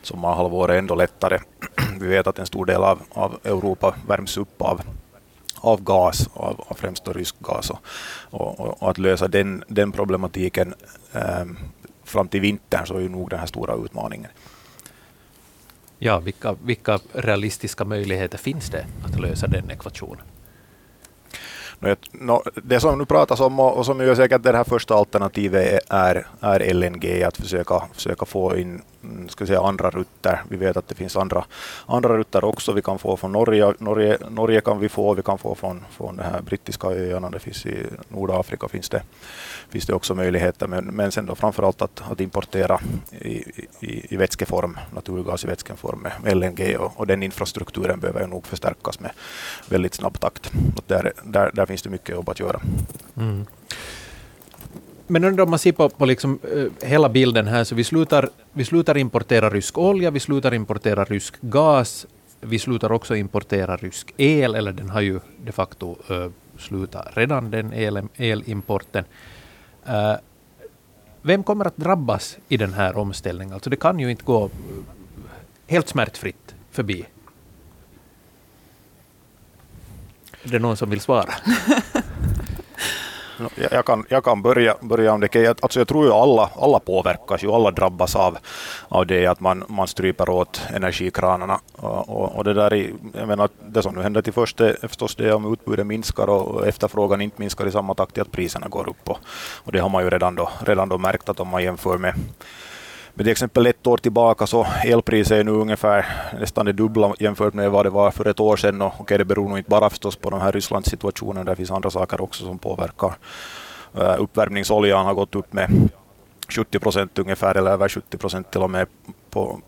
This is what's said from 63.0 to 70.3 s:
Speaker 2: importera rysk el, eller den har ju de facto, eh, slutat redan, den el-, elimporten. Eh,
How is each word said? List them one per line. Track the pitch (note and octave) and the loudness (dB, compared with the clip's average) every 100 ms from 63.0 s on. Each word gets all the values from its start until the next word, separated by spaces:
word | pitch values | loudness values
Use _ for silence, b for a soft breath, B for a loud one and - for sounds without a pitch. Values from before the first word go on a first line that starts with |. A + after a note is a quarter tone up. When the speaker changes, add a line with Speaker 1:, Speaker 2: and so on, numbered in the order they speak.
| - A2 | 0 -2
Speaker 2:
importera | G2 G#2 - G2 F#2 F2+ | -2 -4 -2 -2 -2 -4
rysk | F2+ - - - | -6 -12 -16 2
el, | C#3 D#3 B2+ A2 | 4 4 2 0
eller | G#2 | -4
den | F#2 F#2+ | -6 -4
har | G#2+ | 0
ju | G2+ F#2 - - | 0 -2 -8 -16
de | A#2 | -10
facto, | - F#2 - F2+ F2 - | -4 -6 -6 -12 -12 -8
eh, | F2+ F2+ F2 _ - | -6 -6 -12 _ -20
slutat | - G2 F#2+ - - | -10 -8 -6 -10 -8
redan, | - A#2+ C#3+ A#2 | -2 0 0 -2
den | A2+ A2 | -6 -6
el-, | A2 G#2+ G2+ G2+ - | -4 -4 -4 -8 -4
elimporten. | A#2+ G#2+ - G#2 - G2+ - G#2 F2 B B B B B B B - | -2 -2 -4 -8 -4 -4 -2 -6 -6 B B B B B B B -4
Eh, | A2 G#2 G#2 _ | 0 0 -2 _